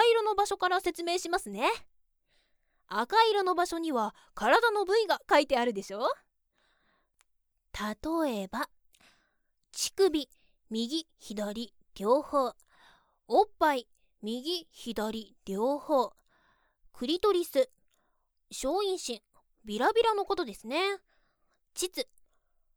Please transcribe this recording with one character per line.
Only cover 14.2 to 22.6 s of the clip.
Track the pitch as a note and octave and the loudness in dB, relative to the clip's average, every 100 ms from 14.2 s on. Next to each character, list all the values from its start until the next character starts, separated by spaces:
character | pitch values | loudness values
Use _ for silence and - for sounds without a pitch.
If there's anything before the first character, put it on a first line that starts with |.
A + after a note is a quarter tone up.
右、 | G#3 A#3+ C#4 F4 D#4+ | -8 -6 -4 -6 -8
左、 | - - A3+ G#3+ A3 G3+ _ - | -14 -10 -6 -4 -6 -12 _ -8
両 | F#3+ A#3+ C#4+ | -2 0 0
方。 | - C#4+ A3 - _ _ _ _ _ _ - | 0 0 0 -6 _ _ _ _ _ _ -20
ク | - B3 | -8 -4
リ | F4 | 0
ト | G#4+ | 2
リ | F4+ | 2
ス、 | F4 C#4 B3+ _ _ _ _ _ _ _ _ | 2 0 0 _ _ _ _ _ _ _ _
小 | - C4 F4+ | -6 -2 0
陰 | G4+ F#4 | 0 -4
唇、 | - A3+ _ _ _ _ G#3+ | -6 -10 _ _ _ _ -8
ビ | G#3 | 0
ラ | D4+ | 2
ビ | A4 | 4
ラ | A#4 | 4
の | G#4+ | 2
こ | F#4+ G4 | -2 -4
と | C4+ | -4
で | |
す | F#3+ A3 | -8 -6
ね。 | D4 G4 G4 _ _ _ _ _ _ _ | -2 -2 -4 _ _ _ _ _ _ _
膣、 | - F3+ - - _ _ _ _ _ | -6 -6 -6 -10 _ _ _ _ _